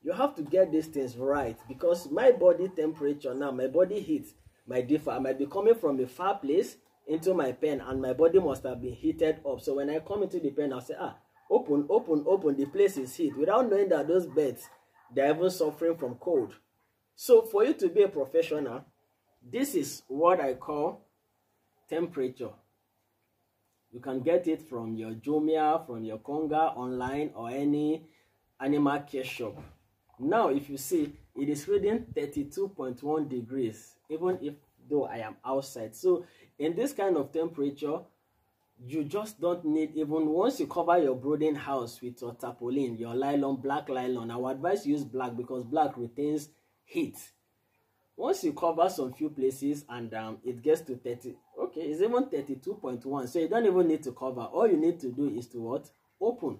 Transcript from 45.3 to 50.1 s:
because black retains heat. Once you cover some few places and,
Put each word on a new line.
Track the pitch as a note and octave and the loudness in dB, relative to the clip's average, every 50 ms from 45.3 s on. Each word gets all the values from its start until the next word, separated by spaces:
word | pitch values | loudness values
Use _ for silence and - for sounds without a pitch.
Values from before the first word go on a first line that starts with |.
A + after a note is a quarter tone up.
| A#2 | -4
because | A#2 B2 - C3 B2+ A#2+ | -6 -8 -6 -6 -8 -6
black | A2+ C#3 D#3+ D#3 C#3+ - B2 | -2 2 2 2 2 0 -6
retains | A#2+ A#2 - - C#3+ D3 D3+ D3+ D3 - _ _ _ _ _ _ _ | -10 -8 -4 -4 -2 -2 -2 -2 -4 -8 _ _ _ _ _ _ _
heat. | _ - F3 D#3 - - - - - _ _ _ _ _ _ _ _ _ _ _ _ _ _ _ _ _ | _ -4 -4 -4 -4 -6 -14 -20 -20 _ _ _ _ _ _ _ _ _ _ _ _ _ _ _ _ _
Once | - G3 C#4 G4 F#4+ | -6 -2 -2 -2 0
you | - D#3+ | -2 -4
cover | C#3+ - F3 E3 D#3+ D#3+ E3+ - | -2 0 0 0 4 4 2 2
some | - - C3+ B2+ | 2 -2 -6 -6
few | B2 - D3+ D3+ | -6 -6 -6 -6
places | D3 C#3 C3 C3 C3+ - C#3 C#3+ D3 C#3+ - - | -4 -2 -2 -2 -2 -2 -4 -4 -4 -4 -8 -12
and, | A#2+ A#2+ A#2 A2 | -10 -10 -10 -8